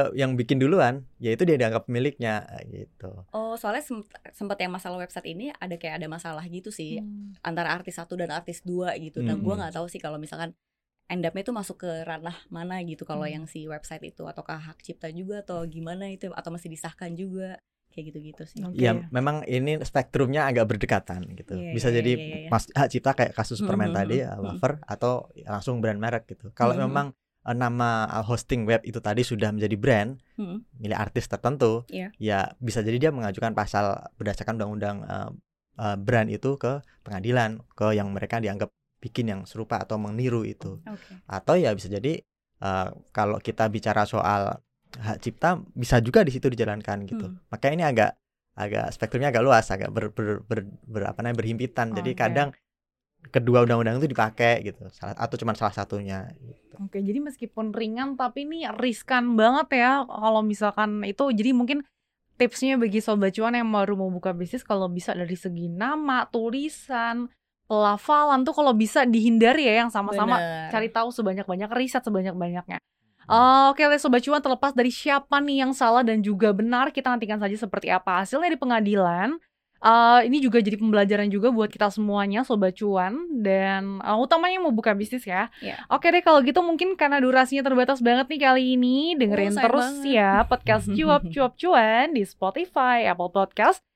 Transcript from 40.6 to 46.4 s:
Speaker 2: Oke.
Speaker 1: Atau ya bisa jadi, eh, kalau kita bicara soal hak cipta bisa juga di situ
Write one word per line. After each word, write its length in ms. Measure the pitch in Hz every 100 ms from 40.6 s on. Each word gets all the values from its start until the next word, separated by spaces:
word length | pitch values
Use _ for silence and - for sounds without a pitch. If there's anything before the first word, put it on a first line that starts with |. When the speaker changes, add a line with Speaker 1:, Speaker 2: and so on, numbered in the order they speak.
| 101 95
Speaker 2:
Oke. 320 | 190 202 - 185 -
Speaker 1:
Atau 280 | 95 - 175
ya 160 | 143
bisa 160 | 101 92
jadi, 320 | 101 127 - - _ _ _
eh, 300 | 98 95 95 - _
kalau 260 | - 104 104
kita 260 | - - 113
bicara 360 | 107 110 107
soal 560 | 104 110 92 101 101 - _ _ _
hak 260 | - 107 -
cipta 380 | 120 - 160 180 -
bisa 280 | - 120 123
juga 220 | 117 220
di 80 | 170
situ 180 | 123